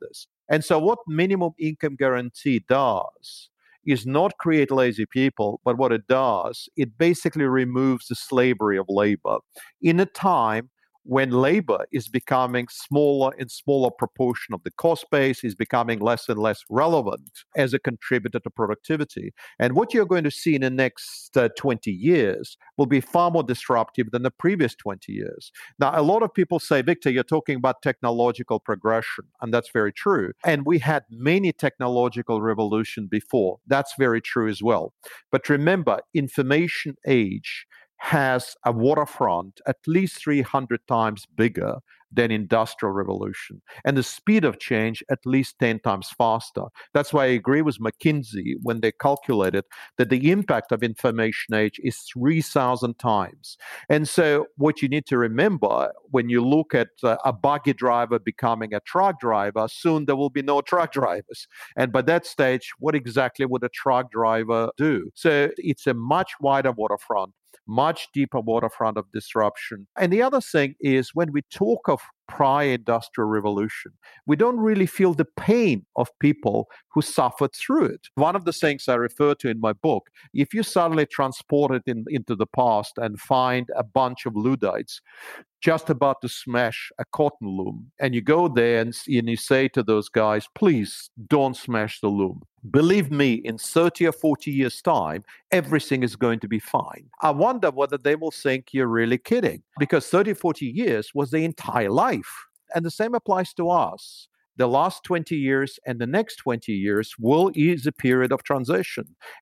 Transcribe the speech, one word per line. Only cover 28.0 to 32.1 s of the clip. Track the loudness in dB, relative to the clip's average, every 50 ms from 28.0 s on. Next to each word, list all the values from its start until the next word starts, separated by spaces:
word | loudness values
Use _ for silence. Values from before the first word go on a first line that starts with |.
| -2 -2 0 2 2 0 0 -2 -4 -4 -4 -4
progression," | -2 -4 -6 -2 0 0 0 0 -2 -4 -10 -12 -14 _ _ -12 -8
and | -2 -2
that's | -2 -2 0 -2
very | 0 0 0 -2
true. | -4 0 0 2 2 0 -4 -6 _ 0
And | 0 0 0 2
we | 2 2 2
had | 2 0 -2 -2 -2 _
many | -14 -4 0 0 2 2 2 0 -2
technological | -2 -4 -4 -4 -2 -4 -2 0 2 0 0